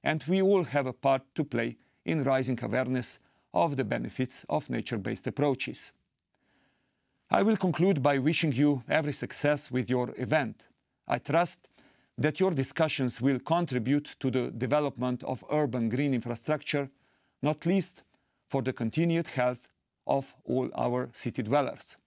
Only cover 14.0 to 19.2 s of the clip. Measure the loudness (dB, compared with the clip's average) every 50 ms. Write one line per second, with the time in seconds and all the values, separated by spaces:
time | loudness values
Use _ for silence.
14 | 0 -4 -12 _ -4 0 0 0 -2 -2 -4 -4 0 2 2 2 2 0 -2 -2
15 | -2 -2 -2 -4 -4 -6 -6 -6 -4 -2 0 0 2 0 0 0 0 0 0 0
16 | 2 2 0 0 -2 -4 -6 -4 -2 -2 -2 -2 -2 -2 -2 -2 -2 -4 _ _
17 | _ _ _ _ _ _ _ _ -2 -2 -2 0 2 2 4 4 2 0 -8 -14
18 | _ _ _ _ _ _ _ _ _ _ -2 0 0 0 -2 -2 -4 -2 2 2
19 | 2 2 2 0